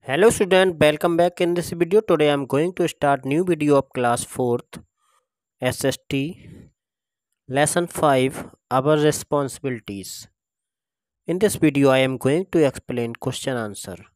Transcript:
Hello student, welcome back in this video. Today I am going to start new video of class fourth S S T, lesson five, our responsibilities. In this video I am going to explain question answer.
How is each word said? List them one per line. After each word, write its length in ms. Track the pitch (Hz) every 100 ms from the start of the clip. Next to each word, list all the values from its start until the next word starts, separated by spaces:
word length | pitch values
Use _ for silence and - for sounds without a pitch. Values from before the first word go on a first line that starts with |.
| -
Hello 240 | 143 220
student, 520 | - 196 185 190 160
welcome 340 | 151 151 175 170
back 240 | 175 -
in 140 | 175
this 160 | 175 165
video. 320 | 170 165 208
Today 280 | 214 165 151
I 40 |
am 120 | 143 135
going 280 | 135 170
to 160 | 175 170
start 340 | - 143 139
new 220 | 131 151 185
video 320 | 160 147 139
of 80 | -
class 320 | 127 123 117 -
fourth 540 | - 123 120 - - _ _ _ _ _ _ _ _
S 240 | 127 123 139
S 120 | - _
T, 400 | 139 143 196 - - - _ _ _ _ _ _ _ -
lesson 400 | 135 147 175 170
five, 600 | - 151 131 131 - - _ _
our 280 | 127 135 151
responsibilities. 1300 | 151 - - 147 139 - 139 120 - 101 92 - - _ _ _ _ _ _ _ _ _ -
In 140 | 180
this 160 | 202 -
video 340 | 160 139 139
I 100 | 131
am 180 | 135 131
going 300 | 135 156 190
to 140 | 170 143
explain 480 | - - 123 117
question 420 | 120 131 - - 123
answer. 400 | 110 98 - 87 -